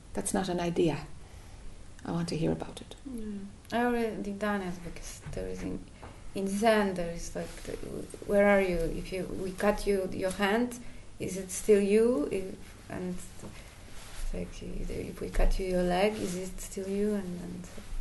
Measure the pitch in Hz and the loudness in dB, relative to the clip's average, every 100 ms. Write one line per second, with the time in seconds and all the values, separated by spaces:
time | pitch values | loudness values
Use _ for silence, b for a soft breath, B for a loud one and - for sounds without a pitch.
0 | - 202 - 202 190 175 175 170 170 143 | -8 -6 0 0 2 0 0 4 4 4
1 | - - b b b b b b - - | -4 -12 b b b b b b -14 -12
2 | - 170 165 156 160 160 - - - - | -4 -2 -2 0 0 0 -4 -10 -14 -14
3 | 269 233 214 202 196 - - 226 247 240 | -10 -8 -6 -6 -10 -14 -4 0 2 2
4 | 226 180 202 196 208 202 180 180 170 - | 0 -2 -6 -2 -2 0 -2 -6 -8 -10
5 | - - - - 92 92 92 - - b | -10 -12 -8 -6 -6 -6 -6 -6 -10 b
6 | b b - 196 196 202 226 214 196 180 | b b -10 -4 -2 4 6 6 4 2
7 | 170 170 - 175 165 - - - - - | -2 -4 -6 -6 -8 -8 -8 -8 -6 -8
8 | - - - 202 202 196 190 170 165 - | -8 -10 2 6 8 8 6 2 0 -2
9 | - 185 180 - 185 180 208 208 208 196 | -4 -4 -4 -4 -4 2 2 4 2 2
10 | 185 185 185 185 196 220 247 - b b | 2 -2 -2 2 4 4 2 -2 b b
11 | b - 185 185 185 - - 202 196 214 | b -6 -4 -4 -6 -4 6 8 8 6
12 | 233 277 294 196 190 - - - - 190 | 6 4 2 -2 -4 -8 -12 -16 -10 -6
13 | 180 180 180 - - - - - - - | -4 -6 -8 -12 -12 -12 -14 -16 -14 -12
14 | - - - 180 175 - 180 190 175 - | -10 -4 -2 -2 -4 -8 -6 -4 -4 -4
15 | 180 180 190 180 180 - 185 180 180 180 | -6 -6 -2 6 6 6 4 4 4 6
16 | 208 220 202 180 185 - - 196 190 202 | 4 4 -2 -2 -6 -8 -8 -6 -2 2
17 | 208 202 185 175 175 180 180 - - - | 2 2 -2 -6 -6 -8 -8 -10 -6 -4